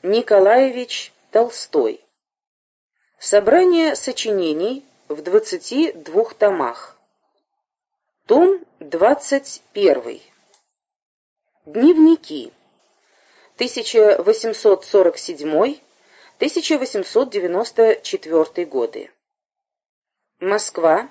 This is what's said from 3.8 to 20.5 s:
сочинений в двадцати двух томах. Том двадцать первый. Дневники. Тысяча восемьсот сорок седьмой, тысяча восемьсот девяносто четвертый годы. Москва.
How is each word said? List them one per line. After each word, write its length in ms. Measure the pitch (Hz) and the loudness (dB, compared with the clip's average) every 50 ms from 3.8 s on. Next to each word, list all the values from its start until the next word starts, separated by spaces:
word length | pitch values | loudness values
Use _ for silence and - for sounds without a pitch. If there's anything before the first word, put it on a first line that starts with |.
| 320 311 - | 0 -2 -2
сочинений 880 | - - 262 - - - 220 208 190 175 160 151 156 180 226 262 277 _ _ _ _ _ _ | -4 -8 -8 -8 -8 -6 -4 -4 -2 -2 -4 -4 -4 -4 -6 -6 -10 _ _ _ _ _ _
в 140 | 147 151 | -14 -12
двадцати 720 | 151 175 185 214 214 - 190 170 - - 233 277 330 - | -6 0 0 0 0 0 -10 -10 -8 -6 -2 -2 -2 -2
двух 420 | - 165 147 156 160 202 226 226 - | -4 -12 -16 -2 -2 -2 -2 -2 -2
томах. 600 | _ 214 202 190 170 135 120 117 - - - _ _ _ _ _ _ _ _ _ _ _ _ _ _ _ _ _ _ _ _ _ _ _ _ _ _ _ | _ 0 0 0 0 -4 -6 -6 -12 -20 -20 _ _ _ _ _ _ _ _ _ _ _ _ _ _ _ _ _ _ _ _ _ _ _ _ _ _ _
Том 360 | - 226 294 349 381 392 359 - _ _ _ | 2 2 4 4 4 2 -2 -6 _ _ _
двадцать 800 | 160 143 165 165 190 233 294 285 - - 277 277 277 - - - _ _ | -12 -10 -2 2 2 2 2 0 -2 -2 -2 -4 -4 -8 -16 -16 _ _
первый. 500 | _ 202 202 175 143 127 117 120 117 - _ _ _ _ _ _ _ _ _ _ _ _ _ _ _ _ _ _ _ _ _ _ _ _ _ _ _ _ _ | _ 0 2 2 2 0 -4 -12 -14 -16 _ _ _ _ _ _ _ _ _ _ _ _ _ _ _ _ _ _ _ _ _ _ _ _ _ _ _ _ _
Дневники. 880 | 151 151 214 254 320 349 311 311 320 330 - - - 156 - 113 117 _ _ _ _ _ _ _ _ _ _ _ _ _ _ _ _ _ _ _ _ _ | -10 -2 2 4 4 6 6 6 4 4 2 -2 -14 -14 -14 -14 -16 _ _ _ _ _ _ _ _ _ _ _ _ _ _ _ _ _ _ _ _ _
Тысяча 680 | - - 240 - - 214 - - 226 214 208 196 - | -8 -8 -6 -6 -8 -8 0 2 4 6 6 4 4
восемьсот 600 | 175 202 220 220 - 226 214 - - 214 190 190 - | 2 0 0 0 -2 -6 -6 0 2 2 2 2 0
сорок 320 | - - 202 180 170 170 | 0 2 4 4 2 0
седьмой, 680 | - - - 170 143 147 156 151 156 208 269 302 - _ _ _ _ _ _ _ _ _ _ _ | -2 -12 -12 -12 -10 -8 -2 0 0 0 0 -2 -10 _ _ _ _ _ _ _ _ _ _ _
тысяча 400 | _ - 302 - 349 - - 311 | _ -6 -4 -4 -4 -2 -2 -2
восемьсот 540 | 269 262 247 - 208 180 - - 220 277 254 | -2 -2 -6 -6 -8 -8 -2 -2 -2 -2 0
девяносто 640 | - 208 175 175 175 190 247 - - - 226 220 - - | -4 -6 -4 -2 -4 -4 -4 -4 0 2 2 2 2 0
четвертый 640 | - - - 190 - 156 165 160 156 156 _ 180 180 | -4 -10 -10 -10 -6 -2 0 0 0 0 _ -10 -8
годы. 440 | 151 139 131 117 113 - - - - _ _ _ _ _ _ _ _ _ _ _ _ _ _ _ _ _ _ _ _ _ _ _ _ _ _ | -6 -4 -4 -4 -4 -6 -14 -16 -16 _ _ _ _ _ _ _ _ _ _ _ _ _ _ _ _ _ _ _ _ _ _ _ _ _ _
Москва. 680 | 175 190 | -4 -4